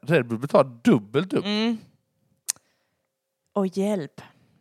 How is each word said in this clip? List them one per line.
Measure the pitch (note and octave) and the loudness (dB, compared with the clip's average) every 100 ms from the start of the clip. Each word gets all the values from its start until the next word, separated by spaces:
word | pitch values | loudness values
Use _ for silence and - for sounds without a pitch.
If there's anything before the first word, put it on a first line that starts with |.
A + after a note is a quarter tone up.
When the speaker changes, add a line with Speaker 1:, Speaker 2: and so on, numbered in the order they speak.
Speaker 1:
Red | B2+ D#3+ A#2+ | 0 0 0
Bull | A2+ | -4
betalar | C#3 D3+ C3 A#2 | 2 2 2 0
dubbelt | A#3+ C3+ G2+ C3+ F#3+ | 2 2 2 -4 -2
upp. | C4 | -2
Speaker 2:
Mm. | G3+ G#3 A3+ A3 - _ _ _ _ _ - - _ _ _ _ _ _ _ _ _ | -2 -2 -2 -4 -10 _ _ _ _ _ -12 -12 _ _ _ _ _ _ _ _ _
Och | G3+ F#3+ G3 | -4 -4 -2
hjälp. | G3+ G3 C3 - - _ _ _ | -2 -4 -8 -16 -20 _ _ _